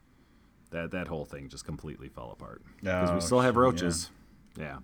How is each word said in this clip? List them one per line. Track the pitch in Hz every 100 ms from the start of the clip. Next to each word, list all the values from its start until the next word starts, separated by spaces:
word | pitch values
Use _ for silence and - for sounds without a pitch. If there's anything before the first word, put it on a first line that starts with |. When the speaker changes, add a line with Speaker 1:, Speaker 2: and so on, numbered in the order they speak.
| _ _ _ _ _ _ -
Speaker 1:
that, | 82 82
that | 92 85
whole | 80
thing | 71 71 69
just | -
completely | - 76 78 - -
fell | - 58
apart. | - - - - -
'Cause | 92 90 90
we | 87
Speaker 2:
Oh, |
Speaker 1:
still | 87 123
have | 127
Speaker 2:
shit, | 117
yeah. |
Speaker 1:
roaches. | 127 85 87 82 - - - - - -
Yeah, | 76 67